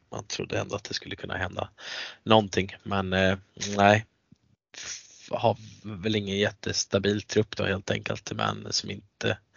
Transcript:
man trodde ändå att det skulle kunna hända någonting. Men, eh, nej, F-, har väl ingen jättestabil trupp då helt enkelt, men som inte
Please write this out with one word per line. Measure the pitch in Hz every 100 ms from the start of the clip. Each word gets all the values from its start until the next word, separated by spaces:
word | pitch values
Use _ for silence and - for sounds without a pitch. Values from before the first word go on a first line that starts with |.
| _
man | 107 104
trodde | - 95 107
ändå | 98 101
att |
det | -
skulle | - - -
kunna | 95 92
hända | 92 95 - - - - - -
någonting. | - 110 101 - 98 -
Men, | 101 98 92
eh, | 92 95 98 - - 98 101
nej, | 101 107 - _ _ - _ _ _ -
F-, | - - - - -
har | - 113 - 110 -
väl | 104 98 110 107
ingen | 98 98
jättestabil | 101 - - - - 101 98 104
trupp | - 107 - -
då |
helt | 98 95 -
enkelt, | 107 107 107 -
men | 110 107 107 107
som | - 104
inte | 101 - _ 110 101 _